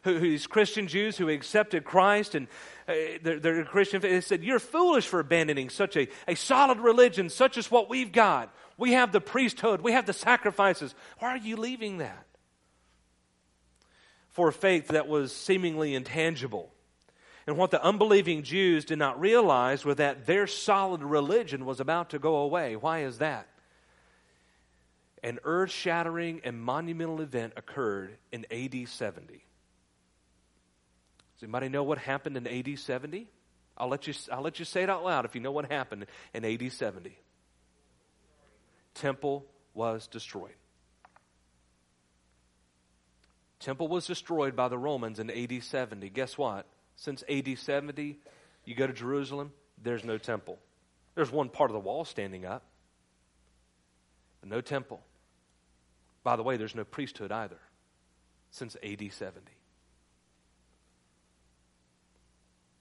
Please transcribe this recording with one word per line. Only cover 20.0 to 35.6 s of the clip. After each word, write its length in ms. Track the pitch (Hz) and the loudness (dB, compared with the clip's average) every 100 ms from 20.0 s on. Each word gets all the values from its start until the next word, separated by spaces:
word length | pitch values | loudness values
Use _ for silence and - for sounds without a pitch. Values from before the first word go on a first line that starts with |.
| 143 131 120 | 2 0 0
their 220 | 185 196 | 2 2
solid 560 | - - 196 190 175 | -2 2 2 2 -2
religion 600 | 143 151 143 220 190 139 | 0 0 4 2 0 -4
was 140 | 131 131 | -6 -4
about 320 | 139 170 170 | -2 -2 -2
to 80 | 147 | -4
go 200 | 156 151 | 0 0
away. 360 | 143 175 143 | 0 0 -2
Why 300 | 110 147 165 | -4 -4 -2
is 140 | 139 117 | -4 -4
that? 280 | 151 123 - _ _ _ _ _ _ _ _ _ _ _ _ _ _ _ _ _ | -4 -4 -10 _ _ _ _ _ _ _ _ _ _ _ _ _ _ _ _ _
An 160 | 120 120 | -10 -8
earth-shattering 960 | - 175 185 - 185 170 170 170 170 165 | -2 0 -2 -2 -2 -2 -2 -4 -6 -8
and 180 | 123 120 | -10 -8
monumental 600 | 117 139 170 165 165 160 | -4 -4 -4 -6 -6 -6
event 320 | 151 123 113 107 | -6 -6 -6 -10
occurred 600 | - 139 117 98 95 107 _ | -12 -4 -2 -4 -8 -16 _
in 140 | 120 113 | -14 -10
A 160 | 113 131 | -8 -8
D 180 | 127 | -8
seventy. 600 | 120 - 110 98 - - _ _ _ _ _ _ _ _ _ _ _ _ _ _ _ _ _ _ _ _ | -10 -8 -8 -8 -16 -20 _ _ _ _ _ _ _ _ _ _ _ _ _ _ _ _ _ _ _ _
Does 80 | |
anybody 240 | 110 120 131 | -8 -6 -4
know 160 | 143 | -2
what 140 | 143 143 | -2 -2
happened 380 | - 139 151 135 | -2 -4 -4 -8
in 120 | 120 | -6
A 140 | 123 | -6
D 120 | 127 | -6
seventy? 540 | 139 - 127 147 185 226 _ _ _ _ - | -8 -6 -6 -6 -12 -14 _ _ _ _ -8
I'll 80 | 123 | -4
let 220 | 143 - | -4 -6
you, 60 | 139 - | -10 -8
I'll 100 | 127 | -6
let 160 | 147 160 | -6 -8
you 60 | |
say 180 | 165 185 | -6 -2
it 80 | 185 | 0
out 140 | 185 | -2
loud 200 | 180 156 | 0 -2
if 120 | 117 123 | -2 -6
you 40 | |
know 120 | 123 | -6
what 180 | 143 | -6